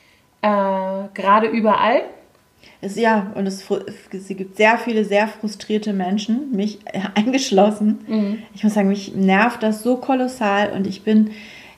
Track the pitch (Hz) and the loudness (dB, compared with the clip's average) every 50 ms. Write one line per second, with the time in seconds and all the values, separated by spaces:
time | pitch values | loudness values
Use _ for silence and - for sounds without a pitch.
0 | _ _ _ _ _ _ _ _ - 214 208 202 196 196 190 190 190 190 190 196 | _ _ _ _ _ _ _ _ -2 0 2 2 0 0 -2 -2 -4 -4 -6 -8
1 | 202 202 - - 190 196 202 220 220 220 226 233 214 214 196 - - 214 247 320 | -8 -10 -8 -2 2 4 4 4 4 2 0 0 2 2 2 2 2 2 2 0
2 | - - - - - _ _ _ _ _ _ _ _ - - - - 196 196 - | 0 -4 -12 -20 -20 _ _ _ _ _ _ _ _ -20 -18 -14 -12 -8 -4 0
3 | 226 220 220 214 190 196 - - 196 190 190 190 - - 202 196 - - 202 - | 2 2 2 2 0 -2 -4 -4 -4 -4 -6 -6 -6 -4 -4 -4 -4 -8 -16 -18
4 | - - - 185 190 - 196 196 190 190 - - 214 214 233 233 - 247 226 214 | -16 -14 -14 -12 -10 -10 -10 -10 -10 -6 0 2 4 4 4 2 0 -2 0 0
5 | 208 185 196 202 214 208 - - - 214 - - - - 214 214 214 214 202 190 | 0 2 2 2 2 0 -4 -6 -8 -8 -8 -8 -6 -4 -4 -2 -2 -2 -2 -2
6 | 185 180 202 214 - - 220 254 302 269 240 190 202 208 - - - - - 196 | -2 -2 -2 -2 -2 -2 -2 -2 -2 -4 -2 -2 -2 -2 -4 -8 -14 -10 -8 -6
7 | 190 196 - 208 214 254 262 269 269 - 202 190 202 214 208 - 208 214 214 - | -6 -4 0 0 0 2 0 0 0 2 4 4 4 4 4 2 0 0 0 0
8 | - - 220 214 202 202 214 220 - - - - - 208 208 214 196 190 196 202 | -4 -4 -2 -2 -2 -2 -4 -6 -10 -14 -6 -2 0 0 2 2 2 2 0 -2
9 | - - - 190 190 190 190 196 220 240 - - 220 220 214 214 - 240 254 247 | -4 -6 -2 0 2 4 4 4 4 2 0 0 -2 -2 -2 0 0 -2 -2 0
10 | - - 269 254 254 254 254 - 220 202 202 202 208 - - 190 190 196 190 - | 0 -2 -2 0 -2 -4 -4 -2 -2 0 0 0 0 0 -2 -4 -4 -4 -6 -6
11 | - 220 220 220 214 214 - - - - - - - - - | 0 2 4 4 4 2 -2 -10 -18 -20 -20 -20 -20 -20 -10